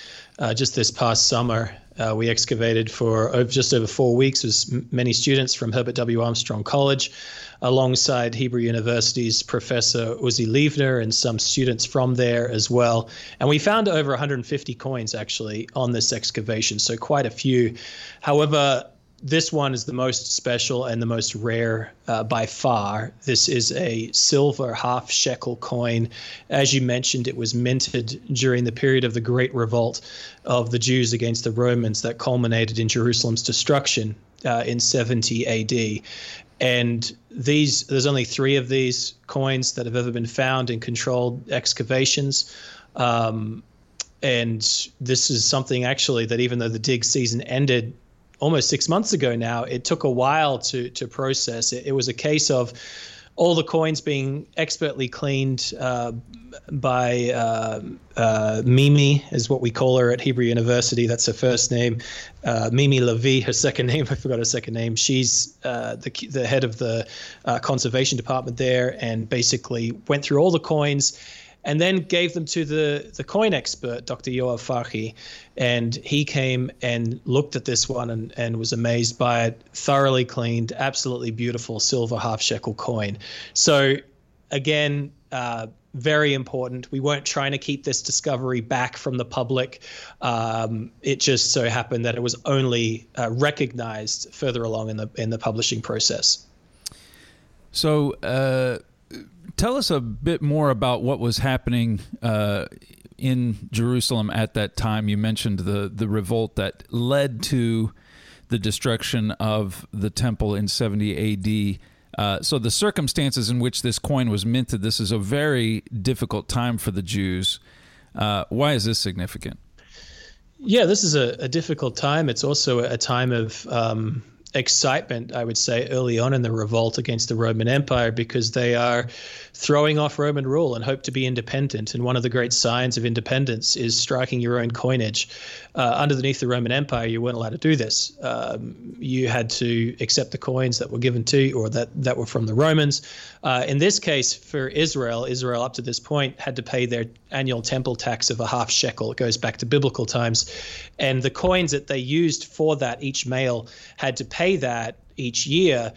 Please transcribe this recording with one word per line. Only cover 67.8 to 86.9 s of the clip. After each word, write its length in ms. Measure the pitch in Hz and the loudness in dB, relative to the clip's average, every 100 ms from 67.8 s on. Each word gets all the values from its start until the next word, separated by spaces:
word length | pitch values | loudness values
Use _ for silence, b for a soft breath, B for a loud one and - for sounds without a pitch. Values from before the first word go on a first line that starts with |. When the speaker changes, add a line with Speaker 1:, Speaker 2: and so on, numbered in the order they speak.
| 123 127 127 120 | 0 0 0 0
Speaker 1:
department 400 | 113 131 127 120 | -2 -4 -4 -2
there, 380 | 131 127 123 - | 2 2 0 -2
and 280 | 117 113 110 | -4 -2 -2
basically 640 | 127 - 123 - 120 117 113 - | 0 2 0 -2 -4 -4 -4 -2
went 160 | 143 | -2
through 140 | - 143 | 2 4
all 80 | 180 | 4
the 100 | 165 | 4
coins 580 | - 156 143 139 139 B B B B B | 2 0 2 2 0 B B B B B
and 160 | - 151 | -2 2
then 160 | 180 190 | 2 2
gave 360 | 151 175 175 | 2 0 0
them 100 | 175 | -2
to 200 | 156 170 | -4 -2
the, 480 | 147 156 151 143 - | 0 0 0 0 -6
the 80 | - | -10
coin 320 | - 202 220 | -4 0 2
expert, 500 | 147 - - 123 120 | 2 -2 -6 -6 -8
Doctor 280 | - 123 - | -8 -8 -4
Yoav 260 | 127 127 117 | -2 0 -2
Farhi. 560 | - 123 117 107 110 B B B B - | -2 -4 -4 -4 -6 B B B B -2
And 380 | 123 120 117 | 2 2 0
he 300 | 120 - 143 | -4 -2 0
came 480 | 135 143 131 127 127 - | 0 0 0 0 -2 -4
and 380 | 123 120 113 - | -4 -2 -2 -4
looked 300 | - 131 147 | 0 0 0
at 100 | 131 | -4
this 240 | - 120 - | -2 -2 -2
one 220 | 120 120 | -4 -4
and, 240 | 113 113 - | -6 -6 -6
and 200 | 117 113 | -4 -2
was 160 | 113 | -2
amazed 440 | 117 117 120 117 - | 0 0 2 0 0
by 280 | 123 117 | 2 2
it. 180 | 117 117 - | 0 -2 -12
Thoroughly 520 | - - 139 139 127 | -4 2 4 4 4
cleaned, 480 | 123 - 117 117 113 | 0 -2 -2 0 -2
absolutely 580 | - 139 131 131 123 120 | -2 -4 -2 -4 -4 -4
beautiful 480 | 110 120 120 120 110 | -4 -4 -4 -6 -4
silver 400 | - 131 117 113 | 0 0 0 -2
half 240 | 113 110 | -2 -2
shekel 320 | - 113 - | -2 -2 -4
coin. 420 | 107 - 113 101 104 B B B | -6 -4 -2 -4 -6 B B B
So 400 | - - 143 135 139 - _ _ _ _ | 0 4 6 6 2 -2 _ _ _ _
again, 600 | 143 135 151 147 143 143 - _ | -2 0 2 2 0 -4 -12 _
uh, 380 | 135 120 117 113 - _ | -6 -4 -6 -8 -14 _
very 400 | 131 151 151 147 | -4 2 2 4
important. 560 | 135 127 131 123 123 127 | 0 -2 -6 -6 -8 -8